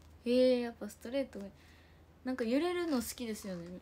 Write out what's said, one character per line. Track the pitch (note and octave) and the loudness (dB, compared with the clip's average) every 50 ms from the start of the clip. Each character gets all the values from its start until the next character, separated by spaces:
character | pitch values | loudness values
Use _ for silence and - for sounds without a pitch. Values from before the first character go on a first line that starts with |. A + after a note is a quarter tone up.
| - - - - - | -20 -20 -20 -6 0
え | A#3 | 2
ー、 | B3 B3+ B3+ B3+ B3+ B3 | 6 6 8 8 6 4
や | A#3+ A#3 | 2 -2
っ | A#3 - | -6 -8
ぱ | G#3+ G#3+ | -12 -12
ス | - - | -12 -12
ト | - A3+ | -10 -4
レ | B3 C#4 | -2 -2
ー | C4+ | -2
ト | - - G#3 | -4 -6 -10
が、 | G3 F#3+ - - - - - - - - - - - - - - - | -12 -12 -14 -18 -20 -20 -20 -20 -20 -20 -20 -20 -20 -20 -20 -10 -8
な | B3+ C4 | -6 -4
ん | |
か | B3+ A#3+ | -2 0
揺 | A3 B3 C#4+ | 2 2 2
れ | E4 F4+ F4+ | 2 2 0
る | F4 F4 | 0 0
の | E4 D4 B3 | 0 0 -2
好 | A#3 - - | -2 -4 -8
き | - B3 | -8 -8
で | A3+ G#3+ | -6 -6
す | G#3+ - G3+ | -8 -8 -8
よ | F#3 | -8
ね。 | F3 E3+ F3 F3+ F3+ | -8 -10 -12 -12 -14